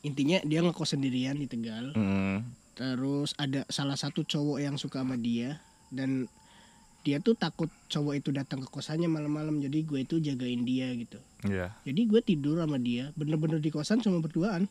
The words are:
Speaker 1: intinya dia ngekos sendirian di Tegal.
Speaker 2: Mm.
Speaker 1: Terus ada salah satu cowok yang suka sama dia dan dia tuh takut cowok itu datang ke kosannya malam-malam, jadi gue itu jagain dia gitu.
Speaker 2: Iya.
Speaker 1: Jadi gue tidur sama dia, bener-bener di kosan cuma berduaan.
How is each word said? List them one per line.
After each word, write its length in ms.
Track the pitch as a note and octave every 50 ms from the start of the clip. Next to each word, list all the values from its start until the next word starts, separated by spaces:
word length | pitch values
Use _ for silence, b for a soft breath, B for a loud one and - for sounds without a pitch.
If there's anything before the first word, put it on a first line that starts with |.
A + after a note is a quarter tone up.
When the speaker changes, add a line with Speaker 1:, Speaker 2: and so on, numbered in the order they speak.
Speaker 1:
intinya 360 | - D3 C3+ C#3+ C3+ D3 F3+ F#3
dia 180 | - D3+ D3+ D#3+
ngekos 300 | E3+ F3 D#3+ - D#3 -
sendirian 440 | D#3+ C#3+ C3+ C3+ B2 B2+ B2+ C3+ C#3
di 120 | D3 C#3+
Tegal. 440 | A#2+ - A#2 A2+ A2+ A2 A2 B2 C#3
Speaker 2:
Mm. 520 | D3+ A2 G#2 G2 G2 G2 F#2+ G2 F#2+ G#2 A#2+ A#2+ A#2+ - - -
Speaker 1:
Terus 600 | - - B2 C3 B2+ B2 C3 C#3 C#3+ C#3+ D3 D3 -
ada 300 | - D3 C#3 C3+ C#3 -
salah 280 | - - - C#3+ C#3 C#3+
satu 280 | - - D3 - F3+
cowok 360 | D#3 - - D3+ D3 D3 C#3+ C#3
yang 160 | C#3+ C#3+ D3
suka 240 | C#3 - C3+ - C3
sama 160 | C3 B2+ C3
dia 420 | A#2+ A2+ A#2 A#2 A#2 A#2+ C3 D#3 D#3 b b b b b -
dan 400 | C3+ B2+ C3+ C3+ C3+ C3 B2 - _ B B B B B B B B B B B - -
dia 180 | - D3+ C#3+ D3
tuh 140 | - A#3 A#3
takut 340 | - F3 D#3+ - - E3 D#3 - - -
cowok 280 | - - D#3 D3 C#3+ C#3+
itu 160 | C#3+ C3+ -
datang 300 | C#3 C#3 C3 - C#3+ B2+
ke 80 | C3 -
kosannya 360 | - C#3+ - - D3+ D#3+ F3
malam-malam, 520 | E3+ D#3+ D#3 D3+ D3 D3+ D3+ D#3 D#3 D#3 D3
jadi 200 | C#3+ C3+ C#3+ D#3
gue 220 | D#3+ D#3 C#3+ C3+
itu 160 | C3 - D#3+ E3
jagain 440 | D#3 D3 C#3 B2 B2+ B2 B2 A#2+
dia 260 | A#2+ A#2+ B2+ C3 C3 B2+
gitu. 300 | B2 A#2 A#2 - - G2+ - - - -
Speaker 2:
Iya. 300 | - G2+ G2 F#2 F2+ F2+ A2 -
Speaker 1:
Jadi 180 | - C#3 C3 F3
gue 180 | A#3+ A3 G#3 A#3
tidur 340 | - - F3+ D3 C3+ D3 D#3 E3+
sama 180 | E3 D3+ D3
dia, 360 | C3 A#2+ A#2+ A#2+ A#2+ C3 D3+
bener-bener 460 | - D#3 D3+ D3 D#3+ D#3 D#3 D#3+ D#3+ D#3
di 100 | D3+ D#3+
kosan 300 | - D3+ D3+ - G#3+ B3
cuma 200 | A3 G#3 F3+ E3+
berduaan. 500 | D#3+ D#3 D#3+ D#3+ E3+ A3+ G3 E3 G3 G3+